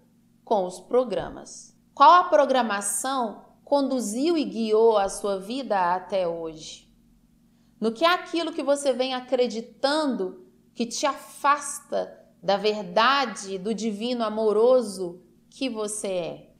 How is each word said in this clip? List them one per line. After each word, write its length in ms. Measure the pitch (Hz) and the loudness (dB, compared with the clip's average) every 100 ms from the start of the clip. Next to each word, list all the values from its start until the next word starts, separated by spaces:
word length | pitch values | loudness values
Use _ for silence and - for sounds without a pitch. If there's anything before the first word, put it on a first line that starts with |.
| _ _ _ _ | _ _ _ _
com 220 | - 214 180 | -2 0 0
os 140 | 180 | -8
programas. 960 | - 247 247 180 143 - - - - _ _ - | -2 -2 0 -4 -6 -12 -18 -20 -20 _ _ 6
Qual 160 | 285 | 8
a 140 | 349 359 | 8 6
programação 1200 | 302 269 262 226 202 208 - 262 269 226 202 - _ | 4 4 2 0 -2 -4 -6 -4 -4 -4 -6 -20 _
conduziu 760 | - 285 269 262 208 226 302 339 | -2 0 2 -2 -4 -2 0 0
e 60 | |
guiou 540 | 214 208 220 214 226 214 | -2 -4 0 4 6 4
a 100 | 196 | 0
sua 320 | - 208 196 | -2 -4 -4
vida 560 | 190 262 233 202 175 185 | -4 -8 -2 0 0 0
até 320 | - 190 175 | -2 -2 -2
hoje? 640 | 165 165 160 156 - _ _ _ _ _ _ _ _ _ - | -4 -8 -12 -16 -18 _ _ _ _ _ _ _ _ _ -6
No 100 | 220 | -4
que 140 | 226 | 0
é 100 | 330 | 2
aquilo 380 | 359 349 330 330 | 2 -2 -6 -4
que 100 | 311 | -4
você 300 | 269 285 285 | 0 0 0
vem 220 | 247 262 | -2 -2
acreditando 1300 | 254 247 254 247 214 233 - 269 311 294 196 185 - - _ _ | -4 -4 0 0 -2 -12 -2 0 2 0 -2 -6 -8 -20 _ _
que 120 | - 226 | -8 -6
te 200 | - 294 | -2 -4
afasta 1120 | 269 - - 277 294 - - - 196 185 - - _ | -4 -12 -4 0 0 -2 -14 -6 -6 -6 -10 -20 _
da 140 | 170 196 | -2 0
verdade, 1000 | 214 214 185 180 233 277 247 196 196 190 | 2 -2 -2 2 4 2 0 -6 -8 -8
do 160 | 196 | -4
divino 520 | 202 226 202 240 247 220 | -4 -4 -4 -4 -2 -2
amoroso 1000 | 214 220 208 240 254 214 190 180 175 _ _ _ | 0 2 4 6 4 2 -6 -8 -10 _ _ _
que 200 | - 262 | -8 -6
você 380 | 220 208 208 202 | -4 -8 -6 -6
é? 400 | 180 160 147 - _ | -4 -6 -10 -18 _